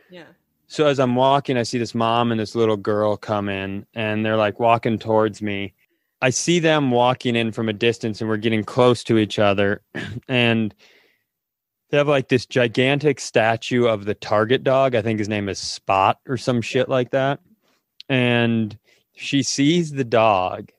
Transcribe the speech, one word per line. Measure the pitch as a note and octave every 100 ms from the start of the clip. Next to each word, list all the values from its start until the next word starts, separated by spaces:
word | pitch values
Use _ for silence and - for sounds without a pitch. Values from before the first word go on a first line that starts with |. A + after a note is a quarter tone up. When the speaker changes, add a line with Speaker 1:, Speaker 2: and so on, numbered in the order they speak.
| _
Speaker 1:
Yeah. | F3+ C#3+ _ _ _ _
Speaker 2:
So | - D3+
as | C#3
I'm | B2+
walking, | B2 C3+ C#3+ C#3 B2+
I |
see | A2+ B2
this | A2
mom | A#2 A2+ A#2 A#2
and | A2+
this | G#2+
little | A#2 A2 G#2+
girl | G2+ G#2 G#2+ G#2
come | - G#2 G2+
in, | G2 G2 G2 -
and | A#2 G#2+ G#2+
they're, | A2 A2
like, | G#2 G2
walking | A#2 A#2 B2 G#2+
towards | A2+ A2 A2 G2
me. | G#2 G2+ F#2+ _ _ _ _ -
I | C3
see | - - F3
them | D#3+ D#3 C3+
walking | A#2+ B2 B2+ B2+ A#2
in | A2+
from | G#2+ A2+
a |
distance, | G#2 A#2 A2 A2+ G#2
and | A2
we're | G#2+
getting | A2+ A2
close | G2 B2+ B2 A#2+
to | - A2+
each | G#2 -
other. | G#2 G2+ G2+ G#2 _
<clears throat> | - - A#2 -
And | B2+ A#2 A2+ G#2+ - _ _ _ _ _ _ _ _ _ _ -
they | D3
have, | C#3+
like, | C#3 -
this | B2+ -
gigantic | C3 A#2+ A#2 C3 C#3 D3 C3+
statue | - A#2+ A2 A#2 - B2
of | A#2 G#2+ G2+
the |
Target | G2+ - G#2+ A2 C3
dog. | C3+ C3 C3+
I | A#2+
think | A2 G#2+
his | G2+
name | G#2 G2
is | F#2
Spot | - - - F#2+ G2+ - -
or | B2
some | - A#2+
shit | G#2 B2+ B2+
like | C3 B2+
that. | C3+ C3+ C#3+ _ _ _ _ _ _ -
And | C3 B2 A#2+ A#2 A2+ G#2+ G#2 _ _ _
she | - - C#3
sees | B2 - C#3+ F3 D#3
the | C#3
dog, | A#2 A#2 A2 F#2+ F#2 G#2 G2+